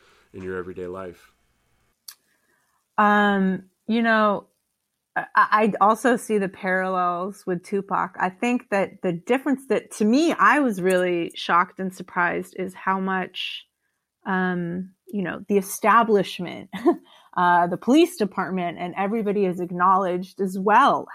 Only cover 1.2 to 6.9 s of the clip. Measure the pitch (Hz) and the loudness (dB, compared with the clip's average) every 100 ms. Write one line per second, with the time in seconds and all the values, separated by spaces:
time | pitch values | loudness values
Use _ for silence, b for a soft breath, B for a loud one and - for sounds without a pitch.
1.2 | _ _ _ _ _ _ _ _ - - | _ _ _ _ _ _ _ _ -20 -20
2.2 | _ _ _ _ _ _ _ - 208 208 | _ _ _ _ _ _ _ 0 2 4
3.2 | 208 196 190 185 - _ - 226 233 220 | 2 2 0 -2 -8 _ -4 -2 2 2
4.2 | 214 196 - _ _ _ _ _ _ - | 2 0 -6 _ _ _ _ _ _ -8
5.2 | - - 202 214 220 - 196 220 254 233 | -2 2 4 4 2 4 2 4 2 0
6.2 | - 214 196 190 190 185 185 | 0 -2 -2 -6 -4 -2 -2